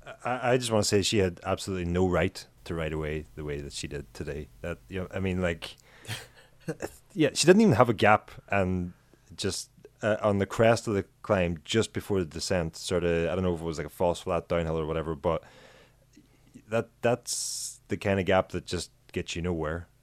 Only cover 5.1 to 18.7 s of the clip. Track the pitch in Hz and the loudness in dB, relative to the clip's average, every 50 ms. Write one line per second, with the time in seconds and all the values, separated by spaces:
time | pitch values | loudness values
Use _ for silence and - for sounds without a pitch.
5.1 | - 98 95 95 90 92 92 87 85 80 - - - - _ _ - - - - | -6 -4 -2 -2 -2 0 -2 -2 -4 -4 -8 -14 -16 -18 _ _ -20 -18 -14 -12
6.1 | 110 - - - - - - _ _ - - - 151 - - - - - - _ | -12 -12 -14 -16 -20 -20 -20 _ _ -14 -10 -10 -10 -8 -10 -12 -14 -16 -20 _
7.1 | - 180 156 - - - - 151 185 208 226 202 127 98 127 120 113 90 110 101 | -2 0 0 2 2 4 6 6 8 8 8 6 6 6 6 4 4 4 6 6
8.1 | 107 104 - - - - - - 101 101 95 92 92 92 90 90 - _ _ _ | 6 6 4 -2 -20 -20 -6 -2 0 2 2 2 0 -2 -2 -6 -8 _ _ _
9.1 | _ _ _ - 90 - - 98 - - - - _ _ - - _ _ - 107 | _ _ _ -18 -10 -6 -6 -4 -4 -6 -10 -14 _ _ -20 -20 _ _ -2 0
10.1 | 107 107 - 107 101 98 98 95 - - 117 113 117 110 - 120 104 98 92 - | 0 2 2 2 2 2 0 0 2 4 4 6 4 4 2 -2 -2 -2 -2 -4
11.1 | _ _ - - 107 95 90 85 87 78 - - - 113 104 - - 101 - - | _ _ -2 0 2 2 2 2 -2 -4 -6 -2 0 0 0 0 -2 -8 -4 -2
12.1 | 104 95 90 76 76 82 - - 98 90 82 80 - - - - 92 87 85 87 | 0 0 -2 -2 -6 -8 -4 -2 0 0 0 -2 -6 -8 -6 -2 -2 0 2 2
13.1 | 85 82 82 80 80 92 92 90 87 80 82 82 80 76 76 73 - - 92 87 | 2 2 0 0 -2 0 0 -2 -2 -2 -4 -6 -6 -6 -8 -8 -4 -2 0 0
14.1 | 85 - - 92 87 85 80 - 90 85 82 80 80 80 78 76 80 80 78 78 | 0 -2 -2 -4 -2 -2 -2 -2 -2 -2 0 -2 -2 -4 -4 -4 -4 -4 -4 -4
15.1 | 82 71 - 87 80 78 - - - - - - - - - _ _ _ _ _ | -6 -4 -2 -2 -2 -2 -4 -10 -20 -20 -20 -20 -20 -20 -20 _ _ _ _ _
16.1 | _ - - _ _ _ _ _ - - - - 110 113 113 - _ _ - 117 | _ -20 -20 _ _ _ _ _ -20 -20 -8 -4 -2 -2 -2 -4 _ _ 0 2
17.1 | 120 123 - - - - - - - - - - - - _ - 104 90 - 104 | 2 0 -2 -6 -8 -6 -6 -8 -8 -10 -10 -12 -14 -16 _ -8 -8 -4 0 0
18.1 | 98 98 92 85 95 92 92 - - 90 - - | 0 2 2 4 4 4 2 2 -4 -8 -6 -6